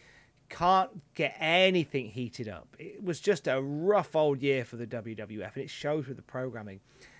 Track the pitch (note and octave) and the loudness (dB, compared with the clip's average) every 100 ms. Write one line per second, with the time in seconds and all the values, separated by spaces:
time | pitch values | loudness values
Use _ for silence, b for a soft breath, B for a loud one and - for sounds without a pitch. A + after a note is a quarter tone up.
0 | b b b b _ - F3 F#3+ F3+ F3+ | b b b b _ 0 4 6 4 -4
1 | - - D3 - D#3+ F3 F#3+ F#3 D3 C#3 | -16 -4 -4 0 2 6 6 6 2 -2
2 | A2 A2 A#2+ - G#2+ F2 - - - - | -6 -6 -8 -8 -10 -10 -16 -18 -16 -10
3 | F3+ D3+ G3 G3 - C3+ C3+ D3 F3+ G#3 | -6 -2 2 2 2 0 0 -2 2 2
4 | D#3 D#3+ D3+ C#3 C#3 C3+ A#2 A#2 A#2 A#2+ | 4 2 4 2 2 2 0 -8 -8 -8
5 | A2 A2 G#2 G#2 F#2+ C3+ B2+ - C#3+ D#3 | -8 -10 -8 -8 -8 -10 -10 -6 -2 -2
6 | C3+ A#2+ - B2+ B2+ A2+ G#2 G2 b b | -4 -10 -10 -8 -6 -8 -12 -14 b b
7 | b | b